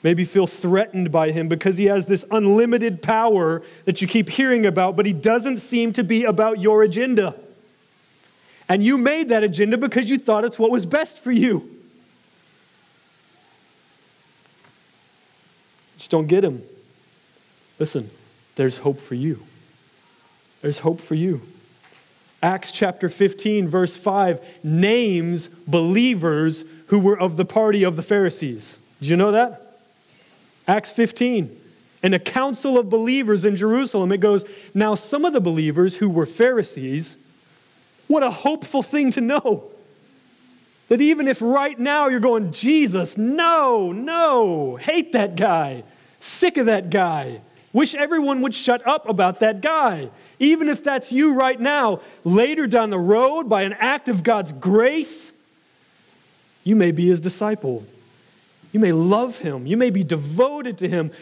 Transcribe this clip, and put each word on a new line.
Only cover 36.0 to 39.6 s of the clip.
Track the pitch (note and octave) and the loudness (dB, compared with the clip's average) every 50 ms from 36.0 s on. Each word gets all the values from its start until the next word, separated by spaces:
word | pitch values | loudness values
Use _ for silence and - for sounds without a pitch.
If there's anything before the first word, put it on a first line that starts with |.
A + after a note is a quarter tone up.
| G#3+ G3+ | -2 -2
were | E3+ E3+ D#3 | 0 0 -2
Pharisees," | E3 - - A#3 B3+ B3+ A3+ F#3+ - - C3 C3 C3 C3+ D#3 E3 - - - _ _ _ _ _ _ _ - _ _ _ _ _ _ _ _ _ - | -2 0 2 2 2 2 0 -2 -4 -6 -10 -8 -6 -6 -6 -6 -8 -14 -18 _ _ _ _ _ _ _ -20 _ _ _ _ _ _ _ _ _ 0
what | D4 D#4 C#4 | 0 2 2
a | A#3+ | 0
hopeful | E3+ - - C#4 D#4 D#4 - - - C#4 | -2 -2 -2 -2 -2 -4 -6 -6 -4 -4
thing | G#3+ - - D4 C#4+ C4 | -4 -2 -2 0 0 0
to | - - | 0 0
know. | A#3 A#3 C#4+ D4 - B3 G#3 - | 0 0 0 0 0 0 -2 -2